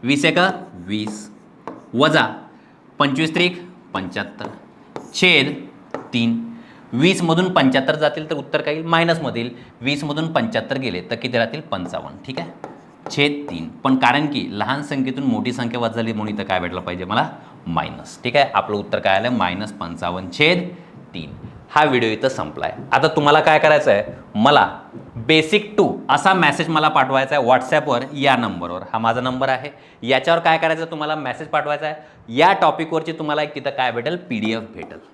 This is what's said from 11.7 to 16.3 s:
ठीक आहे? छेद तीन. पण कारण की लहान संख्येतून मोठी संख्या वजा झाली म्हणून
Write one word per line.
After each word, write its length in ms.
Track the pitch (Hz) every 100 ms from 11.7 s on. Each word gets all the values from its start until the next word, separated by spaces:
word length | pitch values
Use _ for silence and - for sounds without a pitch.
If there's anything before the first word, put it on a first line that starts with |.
| 95 87 85 73 71 -
ठीक 120 | 131
आहे? 300 | - - - - - - -
छेद 340 | - 143 143 147
तीन. 180 | 82 82 -
पण 120 | 131 131
कारण 300 | 123 139 151
की 200 | 120 85
लहान 320 | 101 107 139
संख्येतून 420 | 147 139 131 131
मोठी 280 | 139 107 107
संख्या 280 | 117 117 123
वजा 140 | 117
झाली 180 | 113 113
म्हणून 220 | 107 107